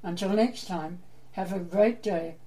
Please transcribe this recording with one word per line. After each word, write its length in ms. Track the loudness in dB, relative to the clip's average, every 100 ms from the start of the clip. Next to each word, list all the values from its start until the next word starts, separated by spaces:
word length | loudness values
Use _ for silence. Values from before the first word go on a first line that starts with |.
Until 280 | -4 -2 2
next 360 | 4 4 2 -6
time, 340 | -6 -4 -8 -12 -14 -10
have 200 | -6 -4
a 60 | -4
great 440 | -2 4 4 4
day 340 | -2 -2 -2 -10